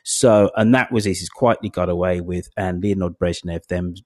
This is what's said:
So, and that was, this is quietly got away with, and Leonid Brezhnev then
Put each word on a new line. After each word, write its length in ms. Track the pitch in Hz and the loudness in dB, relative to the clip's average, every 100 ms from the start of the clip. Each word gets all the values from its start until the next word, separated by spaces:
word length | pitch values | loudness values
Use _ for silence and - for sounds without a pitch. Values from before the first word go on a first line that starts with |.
So, 460 | - - 123 104 98 110 | -8 2 4 6 4 2
and 180 | 110 | 4
that 160 | 131 120 | 4 2
was, 140 | 113 | -2
this 160 | 104 90 | -2 -4
is 80 | 87 | -8
quietly 400 | - 123 - 107 | 0 0 0 -4
got 220 | - 90 | -4 -2
away 320 | 87 90 90 | 0 -2 -2
with, 260 | 87 90 - - | -4 -8 -8 -6
and 260 | 92 90 | -6 -4
Leonid 360 | 101 95 90 87 | -2 -2 -4 -2
Brezhnev 480 | 87 82 87 85 - | -4 -4 -8 -10 -6
then 280 | 90 90 90 | -6 -6 -10